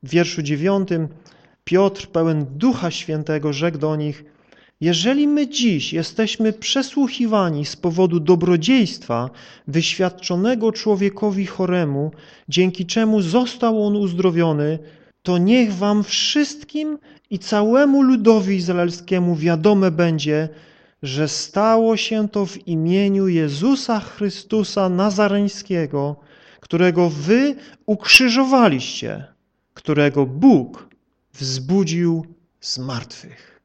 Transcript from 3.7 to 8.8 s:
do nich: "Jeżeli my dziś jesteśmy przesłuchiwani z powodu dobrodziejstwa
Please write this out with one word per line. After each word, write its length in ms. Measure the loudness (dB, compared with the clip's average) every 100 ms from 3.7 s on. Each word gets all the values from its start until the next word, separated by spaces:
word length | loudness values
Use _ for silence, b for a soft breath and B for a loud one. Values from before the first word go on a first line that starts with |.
| -2
do 180 | -4 -2
nich: 280 | -4 -8 -14 b b b b b
"Jeżeli 480 | -2 0 0 2 2
my 200 | 2 -2
dziś 440 | 0 0 0 -2
jesteśmy 600 | -6 -6 -2 -4 0 -2
przesłuchiwani 1120 | -2 -4 -4 -2 -2 -2 0 0 0 0 -2
z 120 | -6 -4
powodu 440 | -4 0 2 2
dobrodziejstwa 1080 | 2 2 4 2 4 2